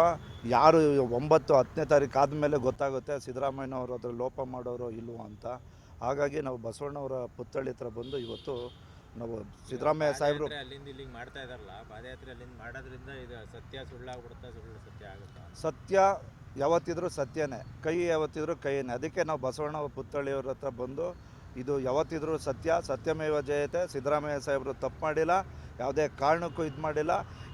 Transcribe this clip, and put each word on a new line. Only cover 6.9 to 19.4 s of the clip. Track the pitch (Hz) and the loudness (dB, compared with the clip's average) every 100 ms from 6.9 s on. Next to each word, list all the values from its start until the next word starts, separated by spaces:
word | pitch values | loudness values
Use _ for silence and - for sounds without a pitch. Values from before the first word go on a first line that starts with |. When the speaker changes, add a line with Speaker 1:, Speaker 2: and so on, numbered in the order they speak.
| 143 135 131 120 - | -6 -4 -4 -6 -8
Speaker 1:
ಪುತ್ಥಳಿ | 120 151 135 | -6 -4 -4
ಹತ್ರ | 127 120 | -4 -6
ಬಂದು | 113 120 139 | -8 -6 -6
ಇವತ್ತು | 117 107 - 123 120 - - - - - | -6 -8 -8 -8 -8 -12 -20 -20 -18 -10
ನಾವು | 117 113 101 - - | -8 -8 -10 -16 -10
ಸಿದ್ದರಾಮಯ್ಯ | 123 143 156 151 143 | 0 2 4 2 4
ಸಾಹೇಬ್ರು | 147 147 147 | 2 2 -2
Speaker 2:
ಪಾದಯಾತ್ರೆ | 147 131 | -6 -10
ಅಲ್ಲಿಂದ | 139 139 | -14 -14
ಇಲ್ಲಿಗೆ | 131 135 | -14 -12
ಮಾಡ್ತಾ | 120 123 139 | -12 -12 -12
ಇದ್ದಾರಲ್ಲ, | 127 123 101 | -12 -14 -14
ಪಾದಯಾತ್ರೆ | 98 117 107 123 - 131 | -16 -16 -16 -14 -14 -14
ಅಲ್ಲಿಂದ | 120 123 123 | -14 -16 -14
ಮಾಡೋದ್ರಿಂದ | 113 127 131 127 135 | -14 -12 -12 -14 -12
ಇದು | 135 123 120 107 | -12 -12 -14 -14
ಸತ್ಯ | 117 - 135 131 | -16 -14 -12 -12
ಸುಳ್ಳಾಗ್ಬಿಡುತ್ತಾ, | 123 127 127 117 113 123 | -12 -12 -12 -14 -16 -16
ಸುಳ್ಳು | 113 113 107 | -16 -16 -16
ಸತ್ಯ | - - 101 | -18 -16 -16
ಆಗುತ್ತಾ? | 95 101 - - - | -16 -16 -16 -16 -8
Speaker 1:
ಸತ್ಯ | 160 156 - 190 190 196 - - - 135 | -6 -6 2 6 6 4 -4 -18 -12 -2
ಯಾವತ್ತಿದ್ರೂ | 139 170 170 165 175 | 4 4 2 -2 -2
ಸತ್ಯನೇ, | - 135 160 151 120 - - | -2 -4 -2 -2 -4 -10 -6
ಕೈ | 156 170 175 | -2 2 2
ಯಾವತ್ತಿದ್ರೂ | 160 156 156 151 156 | 2 0 -2 -4 -2
ಕೈಯೇ. | 143 139 127 | 0 0 0
ಅದಕ್ಕೆ | 120 151 - | -2 -2 0
ನಾವು | 156 | 0
ಬಸವಣ್ಣ | 151 | 0